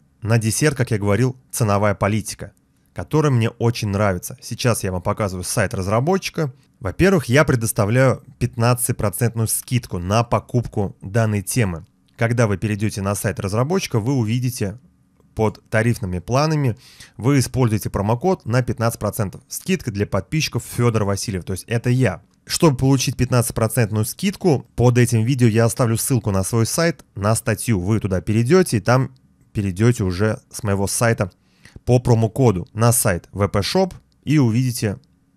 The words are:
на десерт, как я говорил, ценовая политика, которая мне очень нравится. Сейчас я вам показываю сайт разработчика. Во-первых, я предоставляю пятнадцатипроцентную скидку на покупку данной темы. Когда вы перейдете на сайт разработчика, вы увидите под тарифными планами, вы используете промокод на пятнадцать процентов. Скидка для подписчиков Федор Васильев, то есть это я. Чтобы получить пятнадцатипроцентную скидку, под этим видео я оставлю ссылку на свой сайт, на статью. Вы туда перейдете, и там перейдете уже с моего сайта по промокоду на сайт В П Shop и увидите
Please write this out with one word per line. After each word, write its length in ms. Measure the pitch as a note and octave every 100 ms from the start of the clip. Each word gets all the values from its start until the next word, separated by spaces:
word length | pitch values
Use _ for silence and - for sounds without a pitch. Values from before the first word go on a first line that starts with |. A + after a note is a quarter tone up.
| _ _
на 180 | G#2 A2+
десерт, 380 | A2 - D3+ C3
как 140 | A#2+
я 80 | G#2+
говорил, 380 | G2+ G2+ B2+ - _
ценовая 440 | - G#2+ G2+ G#2
политика, 580 | F#2+ G2+ G#2+ F#2 - - - _ _ _
которая 400 | - - D3+ D3+
мне 160 | B2 A2+
очень 380 | - A#2 - G#2+
нравится. 480 | G2 G#2 F2+ - -
Сейчас 420 | - A2+ B2 G#2+
я 80 | G2
вам 80 | F#2
показываю 440 | G2+ G2+ G#2 F#2
сайт 280 | F2+ - F#2+
разработчика. 800 | F#2+ F#2 A2 C#3+ F#3+ - - D3+ - _ -
Во-первых, 460 | F#2 - F3 F#3+ -
я 180 | B2+
предоставляю 800 | D3+ C3+ A2 - G2+ B2 C3 - - -
пятнадцатипроцентную 1080 | A#2+ - A#2 B2 - G#2+ G#2 - A#2 A2+ A2+
скидку 500 | - - B2 - F#2+
на 240 | F2 A2
покупку 760 | A#2 G#2+ - B2 - - G2 -
данной 420 | F#2+ A2+ A2 G#2
темы. 440 | F#2+ B2+ G2+ E2 - _ _ -
Когда 300 | A2+ A#2 A2+
вы 120 | G2
перейдете 420 | G#2+ G#2 G#2+ G#2
на 140 | G2
сайт 260 | G2+ G#2 F2
разработчика, 600 | G2+ G#2+ C3+ F#3+ - A#2
вы 120 | A2
увидите 640 | C#3 G#2+ B2 B2+ A#2+ G2+ A2+ _ _ _ _ _
под 280 | - G#2+ - _
тарифными 480 | A2 A#2 A2+ F#2+ F2+
планами, 580 | - B2+ D#3 D#3 C3+ G2 - - - -
вы 220 | A#2+ C#3+
используете 520 | - B2 B2 G#2+ -
промокод 540 | G2+ G2+ - F#3 F#3
на 160 | G#2 B2
пятнадцать 360 | A#2+ A2+ A#2 -
процентов. 440 | G#2 - G2 - -
Скидка 460 | - - F#3 -
для 120 | G2
подписчиков 600 | G2+ G2 - D#3 - B2
Федор 400 | - - A#2+ A2
Васильев, 400 | G2+ G2 - F#2+
то 80 | E2
есть 120 | F#2 -
это 220 | A#2 B2
я. 320 | B2 A2 E2 _ _
Чтобы 320 | - - E3 B2+
получить 400 | C3+ C3+ C3+ -
пятнадцатипроцентную 880 | B2 B2 - - A2 - G#2+ G#2+
скидку, 640 | G#2+ - G3 G3 F#3 C3 -
под 240 | - A#2+ B2
этим 240 | A#2+ A2+
видео 240 | A2+ C#3 A#2+
я 200 | A2 A#2
оставлю 300 | - A#2+ A2+
ссылку 360 | - C3+ G#2+
на 100 | F#2+
свой 240 | F#2+ A2+ A2+
сайт, 380 | - E3+ - _
на 200 | - G2+ A2+
статью. 440 | - G#2 - G2+
Вы 200 | F2+ A2
туда 200 | G2 F#2
перейдете, 580 | F#2+ G#2+ A#2 F#3 F#3 A2
и 20 |
там 340 | F#2 B2+ C3 - _ _ _
перейдете 500 | - G2 F2 A#2 A#2+
уже 380 | F#2+ F2 G#2+ G#2+ -
с 140 | -
моего 220 | G#2+ G2 G2
сайта 420 | - A#2 A2+ F#2+ - _ _ - -
по 160 | - B2
промокоду 640 | B2 A2+ A2+ - B2 F2+ -
на 180 | G#2+ A#2
сайт 380 | A#2 A2+ F2 -
В 140 | F#2 G2
П 140 | G#2
Shop 340 | F#2+ F#3 F#3+ - _ _
и 140 | - D3+
увидите 600 | B2 A2+ B2+ A#2 G#2+ F#2+ _ _ _